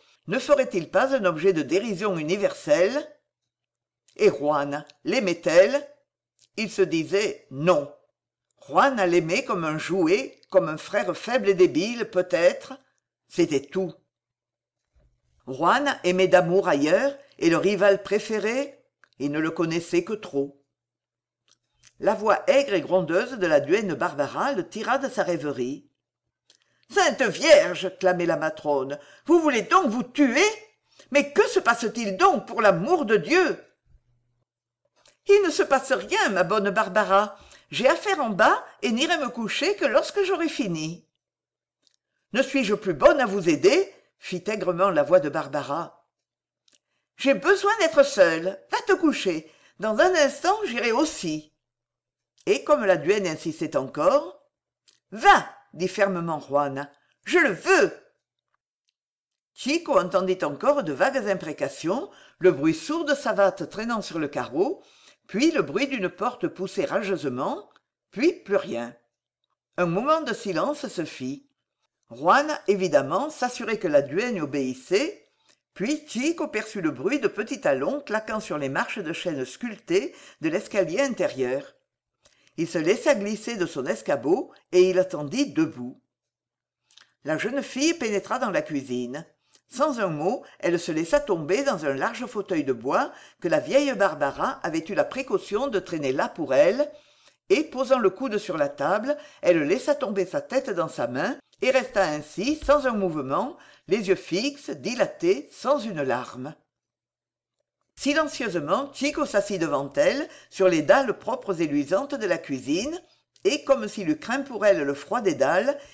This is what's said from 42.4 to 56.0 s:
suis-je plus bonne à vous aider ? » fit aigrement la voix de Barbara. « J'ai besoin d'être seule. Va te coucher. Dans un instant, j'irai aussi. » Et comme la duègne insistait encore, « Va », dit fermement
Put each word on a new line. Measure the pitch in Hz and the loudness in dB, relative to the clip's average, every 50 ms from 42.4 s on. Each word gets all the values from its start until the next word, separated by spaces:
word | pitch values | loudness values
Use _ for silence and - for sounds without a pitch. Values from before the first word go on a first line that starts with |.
suis-je | 269 262 - 277 240 185 | 0 0 0 0 0 0
plus | 208 - - 190 165 | -2 -2 -2 -4 2
bonne | 131 - - 311 285 | 4 6 6 6 4
à | 247 | 0
vous | 202 190 202 165 175 | 0 -2 0 2 2
aider ? » | 151 139 139 196 277 370 392 - - _ _ _ _ _ | 2 4 4 4 4 4 2 -2 -6 _ _ _ _ _
fit | - - 185 175 - | -12 -10 -10 -8 -6
aigrement | 208 220 208 175 180 175 170 190 202 | -6 -6 -4 -2 -2 0 2 2 2
la | 175 151 | 2 2
voix | 143 - 175 185 | 4 4 4 4
de | 151 147 | 4 2
Barbara. « | 139 160 143 139 139 147 139 139 143 165 165 151 - _ _ _ _ _ _ _ _ _ _ _ _ _ _ _ _ _ _ _ _ _ _ _ _ - | -2 -4 -6 -4 -6 -6 -4 -4 -6 -6 -6 -8 -14 _ _ _ _ _ _ _ _ _ _ _ _ _ _ _ _ _ _ _ _ _ _ _ _ -2
J'ai | - 269 269 | 0 2 2
besoin | - - 339 403 381 - 403 440 440 | 2 2 2 2 2 2 0 2 2
d'être | 349 320 - 294 | 0 4 4 4
seule. | 277 285 - 202 180 165 165 165 165 185 196 - - _ | 4 6 6 4 4 4 4 0 -4 -6 -6 -8 -6 _
Va | - 453 - | -6 -2 0
te | - 381 | 0 2
coucher. | 370 349 294 240 - - 190 165 160 - - _ _ _ _ _ - | 2 2 2 2 0 -2 -2 -2 -4 -6 -12 _ _ _ _ _ -6
Dans | 180 220 214 233 | -4 0 2 4
un | 330 370 370 | 4 4 4
instant, | 320 285 269 277 - - 349 403 440 427 | 4 2 2 0 0 0 0 0 0 -2
j'irai | 294 233 240 - 233 | -4 -4 -2 -2 0
aussi. » | 220 254 311 302 - - - 165 - - - _ _ _ _ _ _ _ _ _ _ _ _ _ _ _ _ _ _ _ _ | 2 2 0 0 -2 -4 -6 -6 -6 -6 -10 _ _ _ _ _ _ _ _ _ _ _ _ _ _ _ _ _ _ _ _
Et | - 214 269 254 | -2 -2 0 2
comme | - 294 254 220 | 2 2 4 4
la | 190 180 | 4 2
duègne | 160 143 165 208 220 190 170 | 2 2 0 0 0 0 -2
insistait | 156 151 - 170 151 - 170 151 - | -4 -6 -6 -8 -6 -6 -4 -2 -2
encore, « | 139 131 135 - 147 156 185 254 294 320 349 - - _ _ _ _ _ _ _ _ _ _ _ _ _ _ | -4 -4 -4 -2 0 2 4 4 2 0 -4 -12 -18 _ _ _ _ _ _ _ _ _ _ _ _ _ _
Va », | 190 220 240 403 381 233 - - - - _ _ - | -6 2 6 6 6 6 4 -2 -12 -20 _ _ -8
dit | 151 180 185 | -6 -6 -4
fermement | - - | 0 0